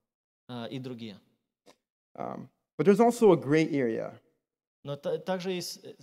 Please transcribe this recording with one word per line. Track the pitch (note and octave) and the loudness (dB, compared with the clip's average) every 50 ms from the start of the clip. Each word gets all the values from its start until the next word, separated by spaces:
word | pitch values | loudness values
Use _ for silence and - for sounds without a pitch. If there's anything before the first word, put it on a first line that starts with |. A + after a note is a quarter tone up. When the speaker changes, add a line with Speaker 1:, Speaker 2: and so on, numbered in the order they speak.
| _ _ _ _ _ _ _ _ _ - | _ _ _ _ _ _ _ _ _ -16
Speaker 1:
э, | B2 A#2+ A#2 - | -12 -12 -10 -10
и | C#3 C3+ | -10 -10
другие. | B2+ B2+ B2+ A2+ A#2 G#2+ F#2+ - _ _ _ _ _ _ _ _ _ _ _ _ _ _ _ _ _ _ - | -10 -10 -12 -12 -14 -14 -16 -18 _ _ _ _ _ _ _ _ _ _ _ _ _ _ _ _ _ _ -12
Speaker 2:
Um, | - - C2 - - - - _ _ _ _ _ | -10 -10 -10 -10 -12 -14 -16 _ _ _ _ _
but | - D3 | 0 4
there's | F#3+ G3+ G3 | 4 6 6
also | A#3 A#3+ A#3+ - A3+ G3+ | 6 4 4 6 6 6
a | E3+ | 6
gray | C3+ A2 C3+ D3+ D#3+ D#3+ E3 | 6 4 2 2 2 2 2
area. | D#3+ C#3 B2 A2+ A2+ A2+ G#2+ - A2+ - _ _ _ _ _ _ _ _ _ _ _ _ - | 0 -2 0 -2 -2 -4 -6 -10 -12 -18 _ _ _ _ _ _ _ _ _ _ _ _ -12
Speaker 1:
Но | C#3+ C#3+ | -12 -10
та-, | C#3 - F3+ D#3 | -8 -6 -6 -6
также | D#3+ D#3+ F#3 F#3 F#3 F3 F#3+ | -4 -4 -4 -4 -4 -4 -4
есть, | F#3 F3+ E3+ - - - - | -4 -6 -6 -8 -12 -14 -16
э, | B2+ - - | -20 -20 -20